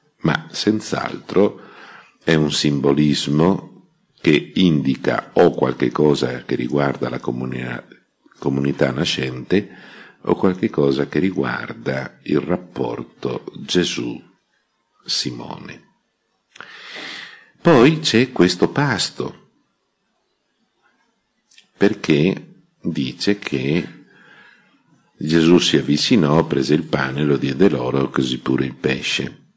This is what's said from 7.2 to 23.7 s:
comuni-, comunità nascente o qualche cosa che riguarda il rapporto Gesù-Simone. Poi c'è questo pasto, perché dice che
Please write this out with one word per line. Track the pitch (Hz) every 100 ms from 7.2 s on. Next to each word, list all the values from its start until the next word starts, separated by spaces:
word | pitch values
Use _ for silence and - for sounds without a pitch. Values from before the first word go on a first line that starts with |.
comuni-, | - 123 127 127 123 123 - - _ _ _ _
comunità | 73 67 69 69 67
nascente | 64 85 - 65 64 - 92 202 - - - - _
o | -
qualche | - 95 90 117
cosa | - 71 69 71
che | 76
riguarda | 95 85 65 - - 58 62 65 65 -
il | - 76
rapporto | 69 87 - - 58 60 60 _ - 62 - -
Gesù-Simone. | 69 90 87 - 60 - - _ _ _ _ _ _ _ - - 65 60 - - - 50 _ _ _ _ _ _ _ - - - - - - - - - _ _
Poi | 170 139 131 156
c'è | - 113 127
questo | - 90 - 80
pasto, | - 143 101 - - 143 - _ _ _ _ _ _ _ _ _ _ _ _ _ _ _ _ _ _ _ _ _ - _ _
perché | 101 107 - 73 85 - - - _ _
dice | 90 78 95 - 101 101
che | - 69 65